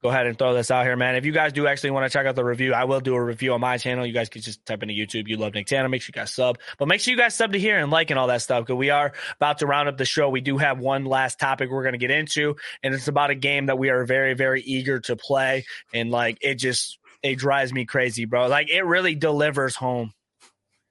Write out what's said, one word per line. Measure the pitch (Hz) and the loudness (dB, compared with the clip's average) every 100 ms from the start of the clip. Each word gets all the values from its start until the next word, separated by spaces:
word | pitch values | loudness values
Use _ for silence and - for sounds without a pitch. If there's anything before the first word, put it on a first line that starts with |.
go | 123 | 0
ahead | 131 120 | 2 0
and | 113 | 0
throw | 131 | 2
this | 123 113 | 2 2
out | 127 127 | 2 2
here, | 123 | 2
man. | 127 127 | 2 0
If | 147 | 0
you | |
guys | 156 151 | 0 0
do | 139 143 | 0 0
actually | 139 143 | 0 -2
wanna | 135 131 | 0 0
check | 135 135 | 0 0
out | 127 | 0
the | 123 | 0
review, | 120 131 | 0 0
I | 120 131 | 2 2
will | 135 | 0
do | 127 123 | 0 0
a | |
review | 120 113 131 | -2 -2 -2
on | 120 | 0
my | 123 123 | 0 -2
channel. | 127 123 120 | -2 -4 -2
You | |
guys | 117 110 | -2 -4
can | 113 | -8
just | 110 104 - | -12 -12 -10
type | 107 | -8
into | 107 104 | -6 -6
YouTube, | 104 113 104 | -4 -6 -4
"You | 110 | -4
love | 107 104 | -4 -4
Nick | 98 | -2
Tanner." | 135 131 | 0 0
Make | 127 | -2
sure | - - | -6 -10
you | |
guys | 113 | -6
sub, | - 127 120 - - | 0 0 0 -6 -2
but | 143 | 0
make | 202 | 2
sure | 247 | 2
you | 247 | 2
guys | 233 - | 2 2
sub | 226 | 0
to | 196 | 0
here | 214 202 | 2 2
and | 143 | 2
like | 160 156 | 2 2
and | 135 | 2
all | 127 | 2
that | 120 | 0
stuff, | - 123 117 | 0 0 0
'cause | 123 | 0
we | 139 | 2
are | 143 143 - - - | 2 2 -4 -8 0
about | 147 147 | 0 2
to | 147 | 2
round | 143 143 | 2 0
up | 135 | 0
the | 127 | 0
show. | - 143 | 2 2
We | 131 | 2
do | 131 139 | 0 2
have | 143 131 | 2 2
one | 127 135 | 0 0
last | 135 131 131 - | 0 0 0 0
topic | 139 135 131 | -2 0 -2
we're | 135 | -2
gonna | 131 123 | -2 0
get | 127 | 0
into, | 147 151 151 147 147 - - | 0 0 0 -2 -2 -10 -6
and | 135 135 | -4 -2
it's | 135 | 0
about | 139 143 | 2 2
a | 139 | 2
game | 139 143 139 | 0 0 0
that | 131 | 2
we | 135 | 2
are | 127 123 | 2 2
very, | 131 135 127 | 2 2 2
very | 135 131 | 2 0
eager | 131 131 131 131 | -2 -4 -2 -2
to | 117 113 | -2 -6
play, | - 139 131 135 - - - | -2 0 2 0 -4 -16 -6
and, | 117 117 | -4 0
like, | 120 117 113 | 0 0 -2
it | 139 127 | -4 -2
just, | 131 120 - - - - | -2 -2 -4 -12 -20 -6
it | 139 127 | -4 0
drives | 139 139 131 | 0 2 0
me | 127 | -4
crazy, | 120 135 127 113 | -2 0 0 -2
bro. | 113 123 127 | 0 2 4
Like, | 143 151 | 2 2
it | 175 180 | 0 2
really | 180 185 151 | 2 2 2
delivers | 156 147 151 139 131 - | 0 2 2 2 -2 -2
home. | 127 123 110 - _ _ - _ _ _ _ | -2 -2 -4 -10 _ _ -20 _ _ _ _